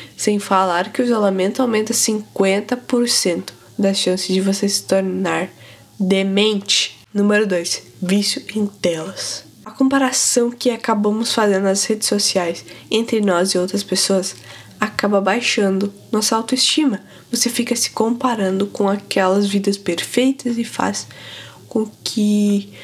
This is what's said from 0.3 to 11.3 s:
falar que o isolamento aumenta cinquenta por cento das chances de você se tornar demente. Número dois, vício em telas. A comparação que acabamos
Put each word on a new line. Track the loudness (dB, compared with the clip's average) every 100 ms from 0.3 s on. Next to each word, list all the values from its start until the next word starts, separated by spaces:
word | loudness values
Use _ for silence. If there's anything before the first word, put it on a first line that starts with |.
| -2
falar | 2 2 2 0 -2
que | -2
o |
isolamento | 0 2 2 2 0 0
aumenta | 0 0 0
cinquenta | -2 0 -2 -4 0 2 2 -2 -6
por | -2 0 0
cento | 0 0 -2 -6 -16 -14 -2
das | 0 2
chances | 0 -2 0
de | 0
você | 0 0 0
se | -2
tornar | 0 0 0 -2 -2 -2 -4 -8 -20 -20 -20 -4
demente. | 0 2 2 2 2 0 -2 -2 -2 -8 -6
Número | 0 2 4 2
dois, | 0 -2 -6 -10 -8
vício | 0 0 0 -4 -6
em | -4
telas. | -4 -2 -2 -2 -6 -8 -10 -10 -14 -20
A | -20
comparação | 0 2 4 2 0 2 2 0
que | 0 -2
acabamos | -2 0 2 2 0 0